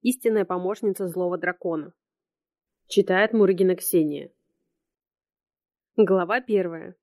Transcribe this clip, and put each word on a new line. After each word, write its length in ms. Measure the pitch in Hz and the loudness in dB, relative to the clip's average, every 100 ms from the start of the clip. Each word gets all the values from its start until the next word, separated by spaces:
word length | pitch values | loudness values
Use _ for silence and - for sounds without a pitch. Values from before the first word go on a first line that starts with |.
Истинная 420 | 240 247 233 214 | -2 -2 0 0
помощница 640 | 185 180 180 214 220 190 190 | -2 -2 -4 -4 -4 -4 -6
злого 300 | 175 180 175 | -4 -4 -2
дракона. 560 | 170 180 175 160 147 _ _ _ _ _ _ _ _ _ _ | -4 -6 -6 -6 -8 _ _ _ _ _ _ _ _ _ _
Читает 440 | - 196 185 220 | 0 2 2 2
Мурыгина 460 | 226 196 185 190 180 | 4 4 4 2 2
Ксения. 560 | - 180 156 147 - _ _ _ _ _ _ _ _ _ _ _ _ _ _ _ _ - | 0 0 0 -4 -12 _ _ _ _ _ _ _ _ _ _ _ _ _ _ _ _ 2
Глава 460 | 202 190 175 233 | 4 4 2 -2
первая. 560 | 254 208 175 165 170 185 | 0 -2 -2 -6 -14 -18